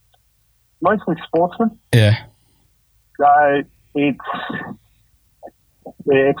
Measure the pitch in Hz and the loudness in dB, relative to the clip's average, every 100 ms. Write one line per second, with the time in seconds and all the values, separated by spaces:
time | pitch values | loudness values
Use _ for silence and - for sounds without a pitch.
0 | _ _ _ _ _ _ _ - 175 208 | _ _ _ _ _ _ _ -4 -2 -2
1 | - 160 - 165 175 - 226 - - 120 | -4 -8 -4 -2 -2 0 -4 -4 -2 2
2 | 107 110 - _ _ _ _ _ _ _ | 2 2 -4 _ _ _ _ _ _ _
3 | _ - 143 147 147 143 139 _ _ 147 | _ 0 4 4 4 0 -6 _ _ -2
4 | 143 123 - - - - - - _ _ | -2 -2 -8 -12 -10 -12 -12 -18 _ _
5 | _ _ _ _ - _ _ _ - - | _ _ _ _ -20 _ _ _ -20 -10
6 | - 135 135 139 | 0 2 2 0